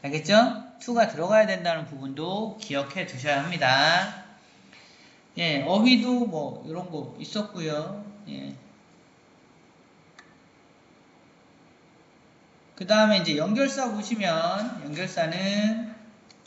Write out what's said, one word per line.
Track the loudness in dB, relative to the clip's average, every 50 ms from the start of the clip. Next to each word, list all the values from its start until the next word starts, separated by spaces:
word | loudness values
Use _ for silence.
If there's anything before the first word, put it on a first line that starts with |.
알겠죠? | -8 -4 -6 -4 0 6 6 6 6 6 2 -6 -10 -16 -20 -16 -8
to가 | -2 2 2 2 2
들어가야 | 2 -4 0 4 6 6 6
된다는 | 4 2 -2 -2 -2 -2 -2 -4
부분도 | -10 -12 -12 -10 -10 -8 -6 -6 -4 -4 -4 -6 -6 -8 -12
기억해 | -10 -4 -4 -4 -4 -4 -6 -8 -8
두셔야 | -8 -8 -6 -2 0 0 0
합니다. | 0 -4 -2 0 2 4 4 6 6 4 4 2 0 -2 -6 -12 -16 -20 -20 -20 _ _ _ _ _ -20 -20 -20 -20 -20 -20 -20 -20 -20 -20 -20 _ _ _ -4
예, | -2 0 0 0
어휘도 | 0 2 2 4 6 6 6 6 4 2 0 0 0
뭐 | -2 -2 -6 -6 -6 -10 -12 -12 -10
이런 | -10 -10 -10 -10
거 | -10 -10 -10 -12 -14 -14
있었고요. | -14 -8 -8 -8 -8 -8 -8 -8 -6 -4 -4 -4 -6 -6 -10 -12 -14 -16 -18 -18 -16 -14
예. | -14 -12 -12 -14 -14 -16 -20 -20 -20 _ _ _ _ -20 _ _ _ _ _ _ _ _ _ _ -20 _ _ _ _ _ _ _ _ _ _ _ _ -20 -20 _ _ _ _ _ _ _ _ _ _ _ _ _ _ _ _ _ _ _ _ _ _ _ _ _ _ _ _ _ _ _ _ _ _ _ _ _ _ _ _ _ _ _ _ _ _ _ _ _ _
그 | -14 0
다음에 | 2 6 6 6 6 6 4
이제 | 2 0 0 0
연결사 | 2 0 2 2 2 2 2 -2 -2 -2
보시면 | -2 -6 -4 -4 -4 -2 0 0 0 0 0 0 -2 -2 -4 -6 -8 -10 -10
연결사는 | -8 -8 -6 -6 -6 -2 -2 -2 -2 -2 -2 -2 -2 0 2 2 2 0 0 -4 -8 -12 -16 -20 -20 -20 -20 _ _ -20 _ _